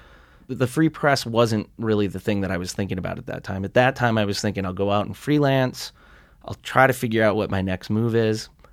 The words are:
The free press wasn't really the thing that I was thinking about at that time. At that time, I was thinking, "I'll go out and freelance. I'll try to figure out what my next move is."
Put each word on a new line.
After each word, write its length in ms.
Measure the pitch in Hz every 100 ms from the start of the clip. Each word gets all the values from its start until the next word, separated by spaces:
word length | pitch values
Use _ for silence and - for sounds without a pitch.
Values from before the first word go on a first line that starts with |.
| - - - - -
The 200 | 127 127
free 220 | - 160
press 360 | - 147 135 120
wasn't 420 | 113 117 107 - -
really 260 | 113 104 101
the 140 | 92
thing 220 | 110 101
that 100 | 95
I 60 | 90
was 140 | 92
thinking 280 | - 95 92
about 180 | 90 85
at 80 | -
that 180 | 87
time. 220 | - 95 95
At 80 |
that 220 | 127 127 135
time, 220 | 120 110
I 60 | 101
was 160 | 98
thinking, 220 | 107 95 92
"I'll 80 |
go 180 | 92 101
out 160 | 101 101
and 100 | 104
freelance. 760 | - 147 139 135 127 - - _ - - - _
I'll 140 | - -
try 240 | - 127 131
to 80 |
figure 300 | 123 123 110
out 120 | 110 101
what 140 | 95
my 120 | 98
next 280 | 95 92 -
move 260 | 107 117 113
is." 340 | 110 107 - _ -